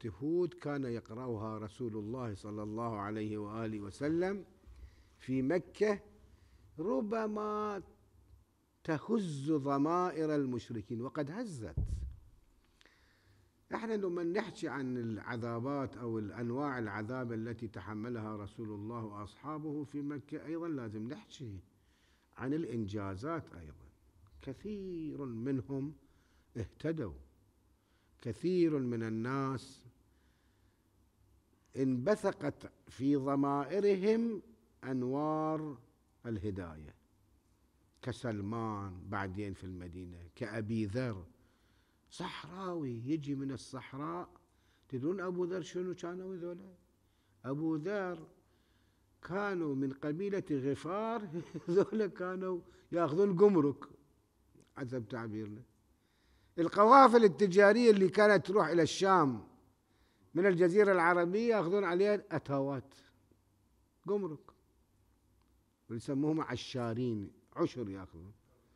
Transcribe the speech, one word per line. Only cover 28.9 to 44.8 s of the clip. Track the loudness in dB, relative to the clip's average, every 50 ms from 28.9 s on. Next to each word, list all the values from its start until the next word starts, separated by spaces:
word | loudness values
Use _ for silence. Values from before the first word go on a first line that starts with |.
| -2 -2 -2
الناس | -2 -2 -2 -2 -2 0 0 0 0 -2 -4 -6 -10 -20 -20 -20 -20 -20 _ _ _ _ _ _ _ _ _ _ _ _ _ _ _ _ _ _ _ _ _ _ _ _ _ _ _ _ _ _ _ _ _ _ _ -4 -2
انبثقت | 0 0 0 0 2 2 2 2 2 -2 -2 -2 -4 -4 -4 -6 -10 -18 -18 _ _ -18
في | -8 -2 0 2 2
ضمائرهم | 2 2 2 2 2 2 2 2 0 -2 -2 0 2 4 4 4 4 4 4 4 4 2 0 -2 -6 -8 -12 -20 _ _ _ _ _ -6
أنوار | -4 -2 -2 0 0 0 0 0 0 0 0 0 0 -2 -2 -4 -6 -10 -12 -16 _ _ _ _ _ _ _ -8
الهداية، | -6 -6 -4 -4 -4 -4 -6 -8 -10 -12 -14 -16 -18 -20 _ _ _ _ _ _ _ _ _ _ _ _ _ _ _ _ _ _ _ _ _
كسلمان | -8 -8 -8 -6 -6 -6 -4 -4 -4 -4 -4 -4 -4 -4 -4 -4 -6 -8 -10 -12 -10 -6
بعدين | -4 -4 -4 -4 -4 -6 -6 -6 -8
في | -8 -10
المدينة، | -12 -12 -10 -12 -12 -12 -12 -12 -12 -14 -16 -18 -18 -12
كأبي | -10 -8 -6 -6 -6 -4 -2 -2 -2 -2
ذر | -2 -2 -4 -4 -4 -4 -6 -10 -16 -20 _ _ _ _ _ _ _ _ _ _ _ _ _ _ _
صحراوي | -12 -10 -10 -8 -8 -10 -14 -14 -12 -10 -8 -6 -4 -4 -4 -4 -6 -6 -4
يجي | -2 -2 -2 -2 -4 -4
من | -4 -4 -6
الصحراء. | -6 -8 -10 -12 -12 -12 -12 -12 -10 -10 -8 -6 -6 -8 -8 -10 -14 -20 _ _ _ _ _ _ _ _